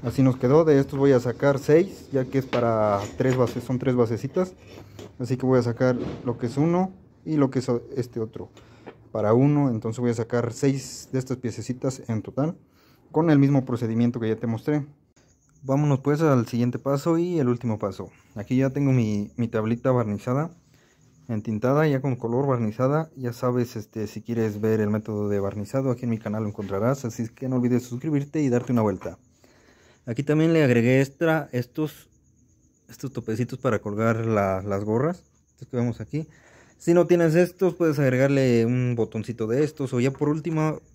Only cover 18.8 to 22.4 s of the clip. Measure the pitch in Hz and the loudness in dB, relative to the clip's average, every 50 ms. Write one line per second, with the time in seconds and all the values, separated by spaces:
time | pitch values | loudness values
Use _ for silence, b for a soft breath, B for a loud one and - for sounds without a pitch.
18.8 | 143 139 131 127 113 107 104 104 104 101 - - 117 113 - 110 107 110 117 117 | 2 2 4 4 2 2 0 -2 -4 -6 -4 -4 -4 -2 -2 -2 0 0 -2 -2
19.8 | - 135 127 123 117 107 104 98 - 127 123 139 156 170 - _ b b b b | 0 0 2 2 0 0 -4 -6 -4 -2 -2 -2 -2 -4 -8 _ b b b b
20.8 | b b b b b b b b _ - 117 107 101 117 110 104 107 127 139 147 | b b b b b b b b _ -8 -8 -6 -4 -4 -6 -2 0 2 2 2
21.8 | 160 156 139 131 131 139 123 - - 113 117 127 | 2 2 0 0 -2 -4 -4 -4 -4 -4 -2 -2